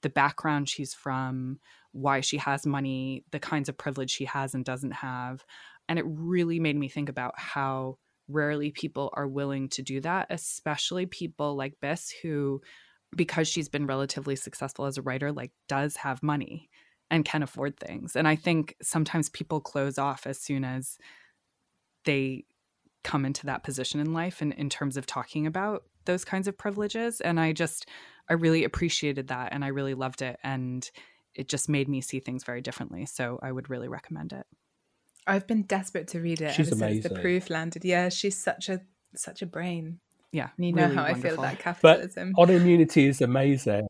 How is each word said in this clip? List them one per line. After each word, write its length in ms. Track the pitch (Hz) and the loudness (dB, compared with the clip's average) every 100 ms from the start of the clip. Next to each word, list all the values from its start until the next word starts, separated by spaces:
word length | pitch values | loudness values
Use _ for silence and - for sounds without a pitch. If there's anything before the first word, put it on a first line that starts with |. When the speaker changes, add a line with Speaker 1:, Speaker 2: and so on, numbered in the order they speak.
Speaker 1:
the 60 | 151 | -2
background 600 | 147 143 - 160 147 143 | 4 4 4 0 0 0
she's 240 | - 135 | -4 -8
from, 680 | - - 131 131 131 127 135 _ - _ | -8 -4 -4 -2 -4 -6 -10 _ -20 _
why 280 | - 139 139 | -4 2 2
she 180 | 131 143 | 0 -2
has 280 | 143 139 - | -2 0 0
money, 560 | 139 135 131 131 131 - | 0 -2 -4 -4 -8 -8
the 80 | 151 | -8
kinds 300 | - 156 139 | -2 -2 -2
of 100 | 139 | -6
privilege 320 | - 139 131 | -6 -4 -4
she 140 | - | -4
has 300 | 135 139 135 | -4 -4 -4
and 100 | 131 | -4
doesn't 280 | 127 127 135 | -4 -4 -6
have. 520 | 117 135 127 123 131 - - - - _ | -8 -8 -6 -8 -10 -14 -20 -20 -20 _
And 120 | 165 | -2
it 60 | - | -2
really 520 | 156 165 180 170 170 | -6 0 2 2 2
made 180 | 160 147 | 2 2
me 120 | 139 | -2
think 200 | 151 143 | -2 -4
about 300 | 135 123 - | -4 -6 -6
how 600 | - - 135 131 131 131 _ _ _ | -8 -2 -2 -2 -4 -8 _ _ _
rarely 460 | 147 147 147 147 | 0 0 0 -2
people 380 | 147 160 - 139 | -4 -6 -4 -4
are 160 | - 139 | -4 -4
willing 400 | 135 139 139 135 | -2 -2 -2 -4
to 120 | - | -6
do 180 | 135 135 | -6 -4
that, 260 | 151 185 - | -2 -2 -2
especially 760 | 160 - - - 147 - 180 185 | -4 -6 -6 -4 -4 -2 -2 -4
people 480 | - 170 - 147 | -6 -8 -4 -4
like 260 | 143 135 139 | -2 -6 -6
Biss, 320 | 143 165 - - | -4 -4 -6 -8
who, 380 | 170 151 139 135 - - - _ _ - | -4 -2 0 -2 -6 -20 -20 _ _ -2
because 320 | 170 - 156 | 0 2 0
she's 220 | - 147 | 0 -2
been 160 | 147 143 | -2 -2
relatively 500 | 135 139 - 139 135 | 0 -2 -4 -4 -4
successful 480 | - - 135 - | -6 -8 -10 -4
as 140 | 139 139 | -6 -4
a 40 | |
writer, 300 | 135 131 143 | -4 -2 -2
like, 180 | 147 127 _ _ | -4 -8 _ _
does 300 | 139 143 - | 0 0 -2
have 260 | 143 131 | -6 -2
money 460 | 151 147 - 160 - _ _ _ _ | 0 0 -2 -10 -16 _ _ _ _
and 140 | 165 | 2
can 180 | 151 156 | 2 0
afford 360 | 143 - 139 - | -2 -4 -6 -6
things. 380 | - - 170 - | -10 -10 -6 2
And 120 | 160 | 4
I 80 | 156 | 4
think 400 | 170 165 151 - | 2 2 2 -4
sometimes 480 | - 165 156 170 151 | -2 0 2 2 -2
people 320 | - 160 156 | -4 -4 -4
close 340 | - 147 139 139 | -4 -2 -2 0
off 300 | 139 131 - | -2 -4 -6
as 120 | 135 | -8
soon 240 | - 139 | -4 -2
as 360 | 131 131 131 - - - - _ _ _ _ _ _ _ | -2 -4 -6 -8 -14 -20 -20 _ _ _ _ _ _ _
they 400 | - 143 135 131 - _ _ _ _ _ | 0 0 0 -4 -12 _ _ _ _ _
come 220 | - 151 | -4 0
into 220 | 135 143 143 | 0 -2 -4
that 180 | 135 | -6
position 340 | - 135 127 147 | -6 -6 -4 -2
in 140 | 151 | -2
life 300 | 165 170 180 | -2 -4 -4
in, 100 | 151 | -4
in 160 | 143 143 | -2 -4
terms 300 | - 143 135 | -2 -4 -4
of 80 | 131 | -6
talking 400 | - 123 151 151 | -8 -6 -2 -2
about 380 | 165 202 208 _ _ | 0 -2 -4 _ _
those 180 | - 180 | -2 -2
kinds 260 | - 190 190 | 0 -2 -2
of 100 | 196 | -4
privileges. 640 | 208 202 208 226 233 233 | -6 -4 -4 -2 -4 -2
And 180 | - 165 | 0 2
I 140 | 160 | 2
just, 320 | 160 165 - - - - - - | 2 0 -2 -8 -18 -20 -20 -2
I 60 | |
really 300 | 165 165 160 | 2 6 4
appreciated 640 | 143 - 170 - 147 139 131 | 4 2 0 0 0 -2 -4
that 260 | 127 127 | -4 -4
and 100 | 143 | -4
I 40 | 139 | -2
really 260 | 139 135 | -2 -2
loved 260 | 131 131 131 | -2 -4 -4
it. 180 | 131 120 | -6 -6
And 420 | 135 135 127 127 - - - _ _ | -4 -4 -2 -4 -8 -14 -20 _ _
it 140 | - - | -12 -6
just 180 | 143 - | -4 0
made 220 | 147 139 | 2 2
me 140 | 139 | 0
see 180 | 135 131 | -2 -6
things 240 | - 127 | -6 -8
very 160 | - 123 | -6 -8
differently. 460 | 123 123 117 87 131 | -8 -8 -10 -8 -10
So 320 | - 123 127 | -6 -6 -6
I 80 | 131 | -6
would 200 | 131 131 | -8 -6
really 180 | 127 123 | -8 -8
recommend 460 | 120 - 160 160 | -10 -10 -10 -10
it. 100 | - - _ _ _ _ _ _ _ - | -12 -16 _ _ _ _ _ _ _ 0
Speaker 2:
I've 200 | 196 190 | 0 2
been 160 | 226 | 0
desperate 460 | 196 196 190 180 160 | 2 -2 -2 -6 -6
to 120 | 175 | -4
read 200 | 170 165 | -2 -2
it 120 | 156 | -2
Speaker 3:
She's 160 | 143 151 | 2 2
Speaker 2:
ever 80 | 110 | 4
since 260 | 107 107 | 2 2
the 60 | 135 | 0
Speaker 3:
amazing. 60 | 92 | -2
Speaker 2:
proof 280 | 180 180 180 | 2 2 0
landed. 340 | 160 165 165 | -4 -4 -4
Yeah, 240 | 180 175 180 | 2 4 2
she's 340 | 180 202 190 | 0 -2 0
such 260 | - - - | -2 -2 -4
a, 140 | 185 190 _ _ | -6 -6 _ _
such 260 | - - - | -10 -10 -8
a 60 | 180 | -10
brain. 540 | 160 175 170 160 170 _ _ _ | -6 -4 -4 -6 -10 _ _ _
Speaker 1:
Yeah, 180 | 160 135 - | -4 -4 -2
Speaker 2:
And 100 | 175 | 2
you 60 | |
know 120 | 175 | 6
Speaker 1:
really 100 | 175 | 6
Speaker 2:
how 100 | - | 4
I 100 | 147 | 2
feel 220 | 123 165 160 | 2 0 0
Speaker 1:
wonderful. 80 | |
Speaker 2:
about 80 | 131 | -2
Speaker 3:
But 80 | - | -2
Speaker 2:
capitalism. 720 | - 139 165 165 185 - 180 190 | -4 10 10 10 6 -6 -2 8
Speaker 3:
On 140 | 175 | 10
Immunity 560 | 180 175 170 160 - 139 | 10 10 10 10 8 6
is 160 | 135 | 6
amazing. 640 | 123 127 139 139 - 104 107 | 2 4 4 4 4 0 0